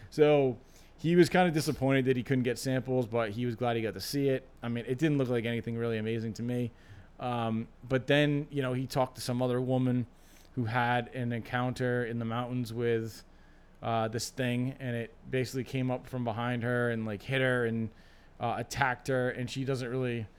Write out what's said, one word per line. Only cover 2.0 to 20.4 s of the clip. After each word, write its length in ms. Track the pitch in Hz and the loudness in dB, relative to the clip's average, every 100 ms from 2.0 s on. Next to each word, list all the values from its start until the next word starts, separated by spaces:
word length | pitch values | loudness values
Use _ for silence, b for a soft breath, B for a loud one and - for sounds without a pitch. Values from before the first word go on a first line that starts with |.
| 127 | 4
that 100 | 127 | 2
he 60 | |
couldn't 220 | 113 131 | 2 0
get 140 | 123 117 | 2 -2
samples, 480 | 135 131 123 127 113 | 0 -2 0 0 0
but 240 | 117 113 | 0 -2
he 160 | 101 123 | -2 -4
was 100 | 110 | 0
glad 200 | 120 117 | 0 0
he 60 | |
got 120 | 110 | -2
to 60 | 95 | -4
see 280 | - 143 139 | -4 0 2
it. 180 | 131 - - | 0 -4 -10
I 60 | 120 | -6
mean, 160 | 117 113 | -6 -4
it 120 | 131 | 0
didn't 200 | 160 143 | 2 2
look 100 | 127 | 2
like 160 | 120 | 0
anything 320 | 113 117 113 117 | 0 -2 -4 -4
really 220 | 117 113 | -2 -2
amazing 360 | 110 113 113 | -2 -2 -4
to 80 | 107 | -6
me. 280 | 120 123 120 B B B B - | -4 -2 -4 B B B B -10
Um, 500 | 127 120 113 113 117 - 120 | -4 -2 -2 -2 -4 -12 -2
but 200 | 131 113 | -2 2
then, 400 | 143 147 143 147 | 4 4 2 -2
you 120 | 143 | -4
know, 100 | 131 | -2
he 140 | 127 131 | -2 -2
talked 300 | 139 127 - | 0 -2 -2
to 40 | |
some 220 | - 123 | -4 0
other 180 | 127 123 | 0 0
woman 460 | 127 127 127 123 117 b b b b | 0 2 2 0 -2 b b b b
who 100 | - | -4
had 460 | 113 123 120 123 117 | -2 0 2 2 -2
an 180 | 131 120 | -4 -4
encounter 720 | 117 101 123 123 120 127 123 117 | -4 -4 -2 -2 -2 -2 0 -2
in 120 | 117 | -4
the 60 | |
mountains 480 | 113 117 123 123 117 | -4 -4 -4 -4 -4
with, 500 | 113 120 113 113 - - b b b b b | -2 0 0 -2 -10 -20 b b b b b
uh, 260 | 113 113 113 | -4 -2 0
this 220 | 113 - | -2 -6
thing, 440 | - 123 123 127 135 | -4 -2 0 -2 -4
and 160 | 131 120 | -6 -6
it 160 | 117 - - | -6 -12 -6
basically 340 | 131 123 135 | -4 -2 -4
came 260 | 113 135 127 | -4 -2 -2
up 160 | 127 - | -2 -6
from 180 | 127 | -4
behind 380 | 120 107 120 120 | -4 -2 -2 -2
her 280 | 117 120 120 | 0 0 0
and, 140 | 113 | 0
like, 180 | 110 101 | -4 -6
hit 200 | - 135 | -4 0
her 240 | 131 127 117 | 2 2 0
and, 240 | 113 110 b b b b b | 0 -4 b b b b b
uh, 140 | 117 104 | -4 -4
attacked 520 | 123 - 135 123 - | -6 0 0 0 0
her, 220 | 127 123 | 0 0
and 200 | 120 120 | -2 -6
she 140 | 135 | -4
doesn't 240 | 131 131 123 | -4 -4 -2
really 360 | 131 127 117 107 b | -2 0 -2 -6 b